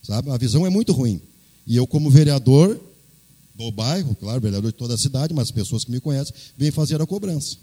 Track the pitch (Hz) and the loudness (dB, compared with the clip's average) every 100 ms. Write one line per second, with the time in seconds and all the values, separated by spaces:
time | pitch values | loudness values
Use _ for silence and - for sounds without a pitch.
0 | - 107 139 127 120 135 185 190 226 131 | -6 -6 -4 -4 0 0 2 0 0 0
1 | 123 90 - _ _ _ - 120 123 151 | 0 -4 -8 _ _ _ -2 0 2 0
2 | 151 135 147 143 117 139 185 226 - _ | 6 8 8 4 6 6 6 2 -10 _
3 | _ _ _ _ _ - 113 104 113 180 | _ _ _ _ _ -12 -10 -4 -4 -2
4 | 147 107 104 123 107 98 110 - 120 113 | -4 -6 -6 -4 -2 -2 -4 -6 -6 -4
5 | 143 131 160 160 117 117 95 113 - 123 | -4 -4 -4 -2 -4 -4 -4 -6 -6 -6
6 | 151 135 147 - - - 147 147 151 151 | -4 -6 -6 -12 -20 -4 -2 0 -2 -2
7 | 156 196 196 156 - - | -4 -4 -6 -6 -8 -14